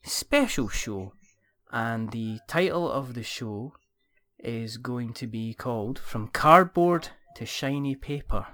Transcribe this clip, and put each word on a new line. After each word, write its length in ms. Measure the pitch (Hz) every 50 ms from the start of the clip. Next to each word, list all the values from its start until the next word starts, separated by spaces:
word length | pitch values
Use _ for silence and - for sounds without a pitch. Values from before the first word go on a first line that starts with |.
| _
special 640 | - - - - - - 190 180 - - - 131 -
show, 440 | - - - - 104 98 95 92 - - - _ _ _ _ _ _ _ _ _
and 400 | - 117 113 117 117 113 113 110
the 300 | 110 117 113 110 110 110 - -
title 420 | - 165 185 190 - 175 170 147
of 240 | - 135 139 127 120
the 80 | 120 110
show 520 | - - - 127 110 104 101 117 143 - - _ _ _ _ _ _ _ _ _ _ _ _
is 380 | - - 117 113 113 113 113 117
going 340 | 123 127 123 123 120 117 120
to 160 | - 135 123
be 260 | 107 113 113 113 113
called 460 | - - 131 120 113 101 110 135 -
From 260 | - - - 113 104
Cardboard 840 | - - - - 151 160 180 185 175 _ 175 175 175 175 165 160 - - - _ _ -
to 100 | - 117
Shiny 480 | 110 - - - 135 139 143 143 139 135
Paper. 540 | 135 - - 143 143 - - - 101 101 -